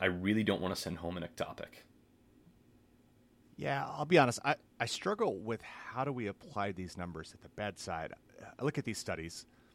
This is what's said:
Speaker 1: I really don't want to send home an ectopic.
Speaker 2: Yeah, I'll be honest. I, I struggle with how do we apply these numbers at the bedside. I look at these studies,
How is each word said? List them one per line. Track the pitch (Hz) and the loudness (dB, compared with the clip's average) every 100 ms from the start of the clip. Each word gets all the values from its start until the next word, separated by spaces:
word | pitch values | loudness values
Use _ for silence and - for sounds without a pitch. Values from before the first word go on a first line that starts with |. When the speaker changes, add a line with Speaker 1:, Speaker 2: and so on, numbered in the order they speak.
Speaker 1:
I | |
really | 92 90 95 110 | 2 2 2 4
don't | 104 95 | 4 2
want | 92 | 0
to | 92 | -2
send | - 82 | -4 -4
home | 85 90 | -4 -4
an | |
ectopic. | 82 - - - - - - - - - - - - - - - - - - - - - - - | -6 -6 -8 -8 -12 -14 -20 -20 -20 -20 -20 -20 -20 -20 -20 -20 -20 -20 -20 -20 -20 -20 -20 -8
Speaker 2:
Yeah, | 139 139 - | -4 -2 -2
I'll | 147 | -2
be | 147 170 | 8 10
honest. | 127 - | 10 6
I, | 143 156 - - | 0 0 -2 -4
I | |
struggle | 120 - 185 208 202 95 | -2 -2 0 0 0 0
with | 110 110 | -2 -4
how | - - - 123 | -6 -14 -8 -4
do | 139 | -2
we | 127 104 | -2 -2
apply | - - 104 101 | -4 -6 -2 -2
these | 92 92 95 | -2 -6 -6
numbers | 87 80 - | -8 -8 -12
at | - | -16
the | 82 | -14
bedside. | - 104 92 - 82 80 - - - - - | -6 -4 -4 -6 -4 -6 -10 -20 -20 -16 -4
I | |
look | 139 143 | -2 -2
at | |
these | 117 104 | -4 -4
studies, | - 82 82 - - - - | -4 -6 -6 -10 -16 -20 -20